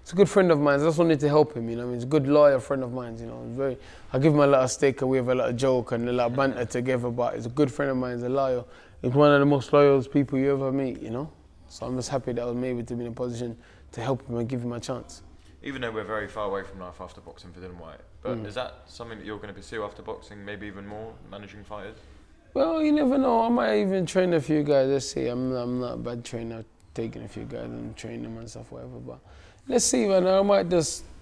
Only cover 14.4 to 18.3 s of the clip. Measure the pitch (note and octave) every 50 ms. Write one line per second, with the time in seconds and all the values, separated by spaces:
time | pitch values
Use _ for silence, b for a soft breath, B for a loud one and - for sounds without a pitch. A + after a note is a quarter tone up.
14.4 | A#2 A#2 C3+ A#2+ A#2+ A#2+ A#2+ A#2+ - - B2+ A#2 - - - - - - b b
15.4 | b b b b - C#3 C3+ C3 B2 A#2 A2 A2 G#2 F#2+ A2 G#2+ G#2 G2 - A2
16.4 | G#2 G2+ G2 G2 F#2+ - - F#2+ F2+ F2+ - - F#2 F2 - - - E2+ - -
17.4 | - F2+ E2 F2 F2+ F2+ F2 F2 E2 D#2+ C#2+ - - - - - - G#2